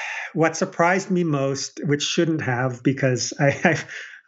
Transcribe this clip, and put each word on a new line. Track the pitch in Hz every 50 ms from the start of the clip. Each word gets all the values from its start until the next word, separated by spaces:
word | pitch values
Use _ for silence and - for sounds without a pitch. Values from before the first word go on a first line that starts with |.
| - - - - - - -
What | 165 160 160 160
surprised | - 190 - - - 170 175 190 190 190 -
me | 185 175 175
most, | 165 147 139 135 139 139 135 - - - - -
which | 156 143 147 -
shouldn't | - - - 170 160 160 131 101
have, | 123 123 120 131 131 123 - -
because | 143 135 - - 131 127 117 - - - -
I, | 147 139 - -
<laughs> | -
I've, | 175 156 - - - - - - - - - -